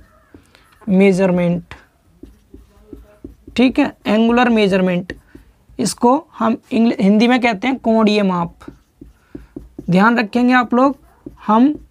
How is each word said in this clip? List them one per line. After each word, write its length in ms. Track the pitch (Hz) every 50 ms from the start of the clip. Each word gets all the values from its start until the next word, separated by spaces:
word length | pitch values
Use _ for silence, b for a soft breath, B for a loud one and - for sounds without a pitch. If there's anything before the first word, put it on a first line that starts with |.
| - _ _ _ _ _ b b b b b b b b b b -
मेजरमेंट, 880 | 226 185 185 196 202 190 175 196 185 180 180 175 175 175 175 175 - - - - _ _ _ _ _ _ - - - - _ _ _ - - - _ _ _ _ - - - - _ _ _ - - - _ - - -
ठीक 220 | - 247 262 240 -
है, 120 | 277 - - _ -
एंगुलर 420 | - 208 220 226 233 240 240 247 240
मेजरमेंट, 640 | 233 220 214 190 190 190 180 185 180 175 185 - - - b b b b b b b b b b - -
इसको 340 | 247 196 - - - 240 262 302 339 _ -
हम 200 | - 226 226 233 - _ -
इंग्लि-, 280 | 254 220 226 233 - -
हिंदी 260 | 208 190 208 214 233
में 120 | 240 254 254
कहते 260 | 226 240 226 190 247
हैं 100 | 247 269 233
कोणीय 420 | - 233 220 220 220 208 208 208 202
माप। 480 | 190 180 175 170 170 - - - - - _ _ _ _ - - - B B B B B B B B B B - - _ - - -
ध्यान 280 | 170 185 202 226 240 233
रखेंगे 340 | 233 196 - 240 247 247 254
आप 200 | 254 240 220 247
लोग, 220 | 240 262 262 254 - b b b b b b - - -
हम 260 | - 214 226 247 294 302 - - _